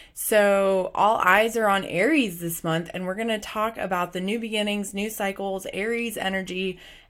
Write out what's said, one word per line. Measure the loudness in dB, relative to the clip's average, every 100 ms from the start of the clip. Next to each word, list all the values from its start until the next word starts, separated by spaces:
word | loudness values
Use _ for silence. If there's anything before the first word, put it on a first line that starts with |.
| -20
So | -10 2 4 6 6 4 2 0
all | 2 4 4
eyes | 6 6 4 2
are | 2
on | 2
Aries | 0 0 2 4 2 -2
this | -6 -4
month, | -2 -2 -2
and | -6 -6
we're |
gonna | -4 -2 -4
talk | -4 -4 -4 -4
about | -4 -2 -2
the | -4
new | -4 -4
beginnings, | -2 -2 -2 -2 -4
new | -4 -6
cycles, | -4 -4 -4 -4 -4 -6
Aries | -6 -2 -2 -4 -4
energy, | -4 -4 -4 -4 -4 -6 -14 -20